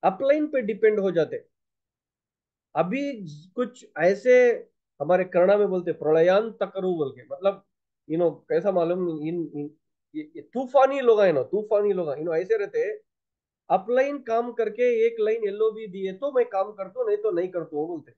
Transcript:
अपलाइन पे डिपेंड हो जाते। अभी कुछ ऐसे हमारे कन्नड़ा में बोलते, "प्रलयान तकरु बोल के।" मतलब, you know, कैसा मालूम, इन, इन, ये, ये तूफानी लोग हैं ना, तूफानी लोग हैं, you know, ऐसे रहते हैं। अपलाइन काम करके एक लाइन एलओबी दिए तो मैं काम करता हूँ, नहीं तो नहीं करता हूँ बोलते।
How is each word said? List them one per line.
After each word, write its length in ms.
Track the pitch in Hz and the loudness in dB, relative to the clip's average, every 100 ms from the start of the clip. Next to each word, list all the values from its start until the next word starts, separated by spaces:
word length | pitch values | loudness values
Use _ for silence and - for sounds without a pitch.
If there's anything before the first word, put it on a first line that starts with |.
अपलाइन 440 | 165 190 269 302 302 | 0 0 0 2 2
पे 140 | 294 | -2
डिपेंड 380 | 214 208 220 214 | -2 2 2 4
हो 120 | 196 | 0
जाते। 340 | 170 151 131 _ _ _ _ _ _ _ _ _ _ _ _ _ 147 | 0 -2 -4 _ _ _ _ _ _ _ _ _ _ _ _ _ -4
अभी 520 | 175 247 285 247 175 147 175 - | -2 -2 -6 -8 -12 -16 -16 -8
कुछ 340 | 247 - - - | -8 -8 -18 -2
ऐसे 520 | 170 196 247 247 247 226 - _ _ _ | 0 0 4 6 6 2 -6 _ _ _
हमारे 220 | 143 185 | 0 0
कन्नड़ा 340 | 185 180 180 202 | 2 2 4 4
में 100 | 202 | 2
बोलते, 240 | 185 175 | 0 -4
"प्रलयान 600 | 160 147 156 170 190 226 | -4 2 4 6 4 0
तकरु 440 | 196 185 190 185 175 | -4 -6 -4 -2 -2
बोल 160 | 139 | -2
के।" 140 | 123 - | -6 -16
मतलब, 400 | - 190 196 _ _ _ _ _ | -2 -2 -2 _ _ _ _ _
you 100 | 160 | 0
know, 200 | 175 151 _ | 0 -2 _
कैसा 220 | 160 190 | -2 0
मालूम, 560 | 185 165 180 180 156 151 | 0 0 0 -2 -4 -6
इन, 240 | 170 160 147 | -6 -6 -8
इन, 220 | 147 151 _ _ _ - | -12 _ _ _ _ -14
ये, 160 | 151 - | -12 -16
ये 60 | |
तूफानी 600 | - 233 262 277 269 277 | -10 -8 0 4 4 4
लोग 200 | 247 214 | 4 6
हैं 120 | 196 | 6
ना, 100 | 147 | 4
तूफानी 500 | 123 190 208 208 208 | 0 -4 0 0 2
लोग 160 | 190 160 | 0 -2
हैं, 60 | 135 | -4
you 100 | 160 | -2
know, 120 | 160 | -2
ऐसे 200 | 185 220 | 0 -2
रहते 220 | 202 - | -2 -2
हैं। 200 | 175 214 _ _ _ _ _ _ _ | -4 -6 _ _ _ _ _ _ _
अपलाइन 500 | 185 190 247 269 285 | -2 2 0 0 -2
काम 320 | - 226 240 | -2 -2 -2
करके 540 | 233 220 208 247 233 226 | -4 -4 0 0 2 0
एक 80 | 233 | 2
लाइन 280 | 220 226 208 | -2 0 -2
एलओबी 400 | 202 220 214 220 | 0 -2 -2 -12
दिए 260 | 185 190 | -8 -8
तो 180 | 185 285 | -6 -4
मैं 140 | 254 233 | 0 0
काम 260 | 190 196 | 0 -4
करता 280 | 214 190 247 | -6 -12 -6
हूँ, 80 | 233 | -2
नहीं 100 | 208 | 0
तो 140 | 214 | -2
नहीं 180 | 175 180 | -2 -4
करता 280 | 180 160 147 | -6 -8 -6
हूँ 100 | 160 | -6
बोलते। 240 | 170 - | -8 -14